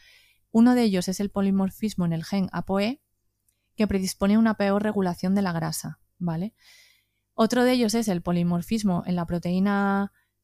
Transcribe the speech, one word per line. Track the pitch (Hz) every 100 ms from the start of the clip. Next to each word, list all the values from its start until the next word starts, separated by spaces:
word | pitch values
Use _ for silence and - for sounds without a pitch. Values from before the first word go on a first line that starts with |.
| _ _ _ _ _
Uno | 226 240 247
de |
ellos | 226 185 190
es | 185
el | 202
polimorfismo | 202 196 196 190 - 214 190 175
en |
el | 165
gen | 160 202 180
apoe, | 170 175 196 208 285 _ _ _ _ _ _ _ -
que | 202
predispone | 196 185 - 196 214
a |
una | 226
peor | 208 202 202
regulación | 214 208 185 175 185
de | 196
la | 190
grasa, | 165 160 156 - - _ -
¿vale? | 175 160 208 - _ - _ _ _ _ _
Otro | - 220 247
de | 247
ellos | 254 220 226
es | 214
el | 175
polimorfismo | 175 175 175 170 - 226 208 175 -
en | 175
la | 170
proteína | 175 175 185 202 202 196 196 202 _ _ _